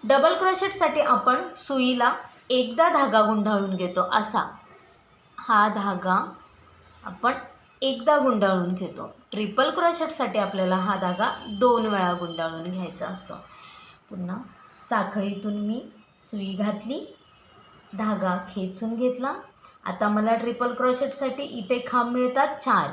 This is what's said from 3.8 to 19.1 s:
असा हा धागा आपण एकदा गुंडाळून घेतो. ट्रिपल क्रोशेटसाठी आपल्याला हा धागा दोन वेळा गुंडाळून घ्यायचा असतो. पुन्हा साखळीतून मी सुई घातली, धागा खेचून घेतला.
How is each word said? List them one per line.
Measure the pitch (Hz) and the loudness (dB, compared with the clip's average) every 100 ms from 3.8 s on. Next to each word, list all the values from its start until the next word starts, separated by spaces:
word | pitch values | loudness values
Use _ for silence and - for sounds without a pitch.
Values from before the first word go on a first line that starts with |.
| 180 180 - | -2 0 2
असा | 220 208 214 - - - - - _ _ _ _ - | 0 2 -2 -2 -8 -20 -20 -20 _ _ _ _ -16
हा | - 220 208 | 0 4 4
धागा | 202 202 180 185 185 254 - - - - - - - | 2 -2 -2 2 0 0 -10 -20 -20 -20 -20 -20 -18
आपण | - 180 233 269 - - _ _ | -16 -2 -2 -2 -8 -20 _ _
एकदा | 269 240 - 294 | -2 0 4 6
गुंडाळून | 262 214 196 185 175 | 4 4 4 4 0
घेतो. | 185 180 - - - _ | -2 -6 -10 -14 -16 _
ट्रिपल | 202 208 - 294 | -6 -2 2 2
क्रोशेटसाठी | 311 339 339 320 - 233 208 | 4 2 2 -4 -2 -2 0
आपल्याला | 196 196 185 185 | -2 0 0 2
हा | 190 190 | 0 0
धागा | 180 180 240 - - | -2 0 -2 -2 -10
दोन | 202 247 233 220 | 2 4 4 2
वेळा | 202 180 | 0 0
गुंडाळून | 180 170 165 165 165 | 0 -4 -4 -6 -4
घ्यायचा | 170 185 175 - 170 | -8 -8 -8 -8 -10
असतो. | 185 - - - - - - - - _ | -10 -14 -16 -16 -20 -20 -20 -20 -20 _
पुन्हा | 196 180 202 262 - - - | -10 -8 -8 -10 -20 -20 -20
साखळीतून | - 220 190 214 196 196 214 208 | -4 -2 -2 -2 -4 -4 -6 -4
मी | 208 233 - - _ _ | -4 -4 -8 -20 _ _
सुई | - 208 196 | -12 -8 -8
घातली, | 185 202 202 226 302 - - _ _ _ - - - _ 196 | -2 -2 -2 -6 -8 -10 -20 _ _ _ -20 -20 -20 _ -6
धागा | 214 196 185 185 | -2 0 0 -2
खेचून | - - 185 - 226 | -6 -6 -6 -6 -6
घेतला. | 226 247 | -2 -2